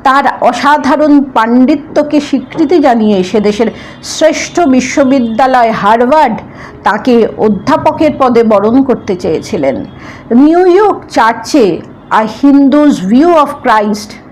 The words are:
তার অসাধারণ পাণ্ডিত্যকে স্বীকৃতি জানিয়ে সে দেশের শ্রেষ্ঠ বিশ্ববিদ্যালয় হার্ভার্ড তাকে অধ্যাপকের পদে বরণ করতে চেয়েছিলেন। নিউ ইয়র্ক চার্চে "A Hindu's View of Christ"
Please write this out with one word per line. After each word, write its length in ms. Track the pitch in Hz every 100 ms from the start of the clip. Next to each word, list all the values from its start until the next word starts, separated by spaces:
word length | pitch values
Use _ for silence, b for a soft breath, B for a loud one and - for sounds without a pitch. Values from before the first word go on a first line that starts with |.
তার 200 | - 269 277 -
অসাধারণ 800 | 214 247 - 294 285 262 302 294
পাণ্ডিত্যকে 960 | 277 - 226 240 254 294 - - 294 302
স্বীকৃতি 580 | 285 269 - 294 302 359
জানিয়ে 440 | 277 233 214 202
সে 160 | 185 240
দেশের 280 | 208 208 233 B B B
শ্রেষ্ঠ 560 | - - 320 302 - -
বিশ্ববিদ্যালয় 1120 | 339 254 254 - 277 269 233 220 262 262 233
হার্ভার্ড 680 | 220 202 226 247 302 277 214 - B B B
তাকে 440 | - 202 233 240 208 -
অধ্যাপকের 760 | 214 202 - 302 - 302 311 294
পদে 240 | 262 233
বরণ 400 | 226 208 208 247
করতে 320 | 269 185 - 185
চেয়েছিলেন। 680 | 185 156 - 233 139 127 - B B B B 233
নিউ 320 | 294 339 370
ইয়র্ক 340 | 359 415 - -
চার্চে 720 | - 226 240 - 311 208 156 - - -
"A 120 | 202
Hindu's 880 | 220 - 277 277 277 294 294 208 185
View 180 | 240 330
of 380 | 339 277 - 247
Christ" 440 | 214 214 208 - - -